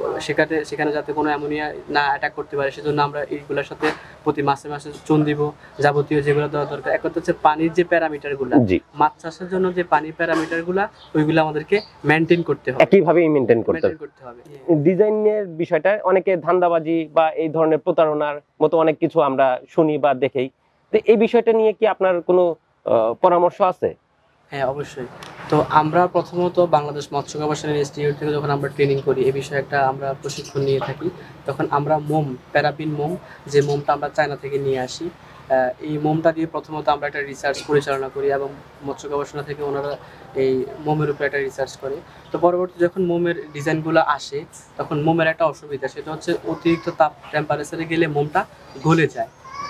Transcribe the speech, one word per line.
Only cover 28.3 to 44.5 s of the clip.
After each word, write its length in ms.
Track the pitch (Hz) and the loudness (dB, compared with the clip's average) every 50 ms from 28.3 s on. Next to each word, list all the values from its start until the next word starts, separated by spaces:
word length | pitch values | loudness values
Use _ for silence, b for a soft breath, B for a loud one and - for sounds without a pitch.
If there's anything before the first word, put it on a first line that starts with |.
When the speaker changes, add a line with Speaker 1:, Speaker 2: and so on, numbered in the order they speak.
Speaker 1:
যখন 180 | 147 147 147 147 | -2 -2 -2 -2
আমরা 200 | 143 143 143 139 | -2 -2 -2 -4
training 320 | 139 - 143 143 139 139 135 | 0 2 2 2 2 0 0
করি, 180 | 139 127 131 123 | 0 0 2 2
এ 80 | 135 | 2
বিষয়ে 280 | 135 139 135 - 147 139 | 0 -2 -4 -4 -4 -4
একটা 280 | 135 - 147 143 135 | -4 -2 0 0 0
আমরা 280 | 131 131 135 139 135 139 139 | 0 0 -2 -4 -6 -6 -6
প্রশিক্ষণ 400 | - 139 - - 143 - - 147 | -8 -10 -10 -10 -12 -8 -4 -2
নিয়ে 180 | 139 139 135 131 | 0 0 0 0
থাকি, 300 | 143 147 135 - 156 185 B B B B B B - | -2 -4 -6 -6 -6 -6 B B B B B B -8
তখন 220 | - 139 151 156 147 | -6 -4 -4 -2 -2
আমরা 260 | 147 143 143 143 156 | 0 0 0 0 0
মোম, 380 | 151 151 147 151 160 147 139 127 123 - - | 0 0 0 0 0 0 -2 -6 -10 -10 -2
প্যারাফিন 400 | - 147 143 147 147 - 151 156 | 0 0 2 0 -2 -4 -6 -6
মোম, 260 | 151 147 147 156 180 180 B B B B B | -4 -4 -4 -4 -6 -8 B B B B B
যে 140 | 139 143 143 | 0 2 2
মোমটা 320 | 143 147 143 143 143 - 147 | 2 2 0 0 0 -2 -2
আমরা 160 | 143 147 143 | -2 -2 -2
চায়না 260 | - - 151 147 139 | -2 -2 -2 -2 -4
থেকে 220 | 131 - 139 139 | -6 -6 -4 -4
নিয়ে 220 | 139 139 135 135 127 | -2 -2 -2 -2 -2
আসি, 300 | 127 123 - - 165 175 - B B B B B - - | -4 -6 -8 -8 -10 -10 -10 B B B B B -4 0
আহ, 340 | 135 131 127 127 151 - - | 2 2 2 0 -2 -6 -6
এই 140 | 151 151 | -6 -4
মোমটা 340 | 147 151 156 156 160 160 165 | -2 0 0 0 2 2 2
দিয়ে 160 | 160 160 160 | 0 0 -2
প্রথমত 420 | 160 - 151 147 - 156 151 147 151 | -4 -6 -8 -10 -8 -10 -4 -2 0
আমরা 180 | 147 143 147 | 0 0 -2
একটা 140 | 147 143 147 | -6 -6 -6
research 420 | 139 139 135 - - 143 139 - - | -8 -8 -8 -4 -4 -4 -4 -4 -2
পরিচালনা 420 | - 147 147 143 147 139 135 135 131 | 0 0 0 2 0 -2 -4 -4 -6
করি 220 | - 139 139 139 | -6 -2 0 0
এবং 180 | 139 139 139 139 143 139 - - - - 143 | 0 0 -2 -6 -10 -14 -18 -20 -20 -12 -10
মৎস্য 240 | 139 139 - - 143 | -10 -10 -10 -8 -6
গবেষণা 340 | 143 143 139 - - 147 139 | -4 -4 -4 -6 -8 -10 -10
থেকে 200 | 147 143 147 147 | -8 -8 -6 -6
ওনারা 340 | 143 139 139 139 143 143 - B B B B B B - | -4 -4 -4 -4 -6 -8 -10 B B B B B B -2
এই 300 | 139 135 131 131 127 123 - - - 151 | 0 2 2 2 0 -2 -4 -8 -6 -4
মোমের 240 | 147 151 156 151 147 | -2 0 0 0 -2
উপরে 160 | 143 143 143 | -2 -2 -2
একটা 120 | 139 143 | -2 -2
research 400 | 139 139 135 - - 135 131 - | -4 -4 -4 -4 -6 -6 -6 -8
করে। 180 | - 143 135 139 170 180 B B B B - | -10 -10 -8 -8 -10 -12 B B B B -10
তো 80 | - 156 | -2 0
পরবর্তী 440 | 175 175 175 180 180 180 - 175 175 | 2 2 2 0 -2 -4 -2 -2 -2
যখন 220 | 175 - 190 185 | 0 0 -2 -2
মোমের 300 | 170 170 170 175 170 170 - 147 151 147 | 0 0 0 0 -2 -2 -4 -8 -10 -12
ডিজাইনগুলো 480 | 143 143 160 156 160 151 160 160 160 | -6 -4 -2 -2 -2 -2 2 2 2
আসে, 440 | - 143 147 135 - - 143 139 - - | 4 2 0 -4 -6 -8 -10 -10 -10 -12